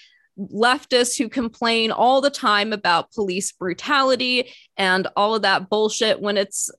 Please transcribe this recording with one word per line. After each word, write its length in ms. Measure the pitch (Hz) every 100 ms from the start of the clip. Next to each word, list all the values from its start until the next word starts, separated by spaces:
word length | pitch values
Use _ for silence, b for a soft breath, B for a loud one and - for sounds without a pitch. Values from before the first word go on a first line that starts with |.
| b b b -
leftists 800 | 196 202 233 254 - 254 247 -
who 120 | 226
complain 640 | 262 233 - 233 226 226
all 280 | - 233 269
the 80 | 277
time 440 | 277 254 208 208
about 400 | 208 180 170 -
police 400 | - 196 180 -
brutality 1000 | - 185 175 - 285 269 254 254 247 240 B B -
and 300 | 196 185 190 -
all 200 | 208 220
of 60 |
that 280 | 202 185 190
bullshit 500 | 214 214 - 220 -
when 160 | 202 202
it's 320 | 202 - -